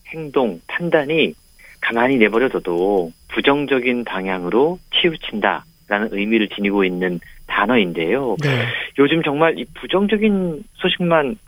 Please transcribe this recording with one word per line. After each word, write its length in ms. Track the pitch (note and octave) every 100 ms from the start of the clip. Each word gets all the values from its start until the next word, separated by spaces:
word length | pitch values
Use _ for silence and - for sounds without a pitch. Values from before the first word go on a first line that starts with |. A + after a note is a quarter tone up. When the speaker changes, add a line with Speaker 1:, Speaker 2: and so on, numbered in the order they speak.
| -
Speaker 1:
행동, 520 | D#3+ D#3 C#3 B2 E2+ -
판단이 680 | - E3+ D#3+ C#3 D#3+ G#2+ - _ _ - -
가만히 360 | - A#2 B2 C3+
내버려둬도 920 | G#2+ A2 B2+ F#2 F2 F2 F#2+ G2+ E2+ - -
부정적인 760 | - B2 C#3+ C#3 C3+ B2 B2
방향으로 720 | A2+ F#2+ F#2 F#2 F2 G#2+ D3+ F3+ -
치우친다라는 1160 | D3+ F3 D#3+ - A2 G2+ D#2+ - _ - G#2 G#2+
의미를 380 | G2+ G#2 A2+ G2+
지니고 360 | - G2+ G2+
있는 360 | F#2+ F2+ F2+ F2 - - -
단어인데요. 920 | - G#2 B2+ F#2 E2+ E2 A#2+ C3+ F#2+
Speaker 2:
네. 60 | C#3+ B2+ A#2+ - - -
Speaker 1:
요즘 240 | C#3 E3
정말 360 | D#3 C#3+ E3 -
이 60 | B2
부정적인 880 | - - F3+ G3+ A3 G#3+ G3 F3+ D3+ -
소식만 600 | - F#3 - F3 E3 C#3 A2+